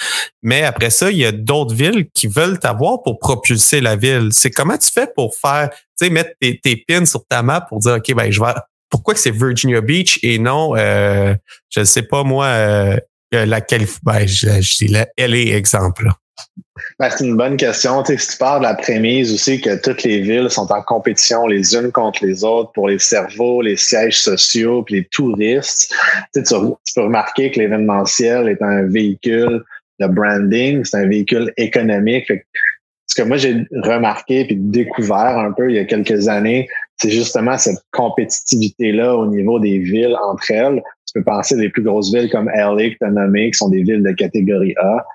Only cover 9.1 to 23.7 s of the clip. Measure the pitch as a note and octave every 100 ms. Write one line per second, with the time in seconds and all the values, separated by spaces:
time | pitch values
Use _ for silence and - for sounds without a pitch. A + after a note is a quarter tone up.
9.1 | G#3+ C3+ A2 C3 A#2+ C3 A#2+ A2 E3+ F3+
10.1 | - A#2+ A2+ A#2+ C#3+ D#3 A2 G#2 G2+ G2+
11.1 | G2+ G2 G2 - - - - G2+ B2+ A2+
12.1 | C#3+ C#3 C3+ C#3 A#2 G#2+ G#2 G2+ G#2 -
13.1 | _ - A#2+ A2 A2+ - A#2+ G#2 - -
14.1 | G#2+ G2 F#2+ G#2+ G2+ F#2 - G#2 G#2 A2+
15.1 | - B2+ A#2+ A2+ G#2 F#2+ G#2 F#2 F2+ G#2+
16.1 | - _ - - - - - - - C3
17.1 | - B2+ A2+ B2 C3+ B2+ G#2+ B2+ C3+ C3+
18.1 | C3+ - - C3 C#3 A#2+ G#2+ - A2+ A2+
19.1 | C3 A#2 G#2+ C3+ C3 A2+ G2 C3+ A#2+ B2
20.1 | G#2 G2 A#2+ B2 - F#2+ G#2 - A2+ -
21.1 | G#2 - A#2 A2+ G2+ G2 A#2 B2 A#2+ A2
22.1 | - F#2+ F#2 A2 A#2 A2 - G2+ G2 -
23.1 | A2 F#2 G#2 A#2+ B2 A2